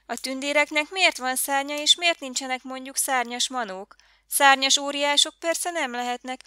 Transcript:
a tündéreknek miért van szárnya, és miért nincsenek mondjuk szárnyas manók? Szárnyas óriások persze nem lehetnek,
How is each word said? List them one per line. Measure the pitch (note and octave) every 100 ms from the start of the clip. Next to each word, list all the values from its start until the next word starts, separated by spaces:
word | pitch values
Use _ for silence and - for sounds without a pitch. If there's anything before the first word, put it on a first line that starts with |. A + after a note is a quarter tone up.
| -
a | A#3+
tündéreknek | C4 C4 C#4+ D4 D4 D4+ D4+
miért | F#4+ F4 -
van | B3+ B3+
szárnya, | - C#4 C#4 D4
és | D4 -
miért | F4 E4
nincsenek | C4+ B3 C4+ B3+
mondjuk | C4 C4 C4 C4+
szárnyas | - C4 A#3 B3 -
manók? | B3+ A3 F#3+ G3+ _ _ _ _
Szárnyas | - C#4 C4+ C4+ C#4
óriások | C#4 C#4+ C#4+ C#4+ D#4 -
persze | E4+ E4 F4+
nem | E4+ C4+
lehetnek, | A#3+ B3 B3 B3+ C4